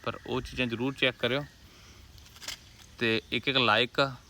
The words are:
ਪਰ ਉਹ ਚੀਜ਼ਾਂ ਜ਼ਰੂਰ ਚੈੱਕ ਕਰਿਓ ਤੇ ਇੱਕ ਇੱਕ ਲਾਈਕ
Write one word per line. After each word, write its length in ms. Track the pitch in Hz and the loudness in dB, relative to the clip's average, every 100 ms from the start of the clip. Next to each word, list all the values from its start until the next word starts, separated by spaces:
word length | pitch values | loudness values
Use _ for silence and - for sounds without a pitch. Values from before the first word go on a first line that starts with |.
ਪਰ 140 | 120 120 - | -6 -8 -6
ਉਹ 140 | 123 | -6
ਚੀਜ਼ਾਂ 260 | - 123 123 | -4 -4 -2
ਜ਼ਰੂਰ 280 | 113 131 | -2 -4
ਚੈੱਕ 220 | 135 131 - | 2 0 2
ਕਰਿਓ 260 | 120 131 147 - - - - - - - - - - - - - - - | 0 0 -4 -16 -20 -20 -20 -20 -20 -20 -20 -14 -14 -14 -18 -20 -20 -2
ਤੇ 220 | 117 110 - | 0 0 0
ਇੱਕ 180 | 127 143 | -4 0
ਇੱਕ 80 | 131 | 2
ਲਾਈਕ 420 | 117 107 120 - 139 127 | 4 4 4 0 -2 -2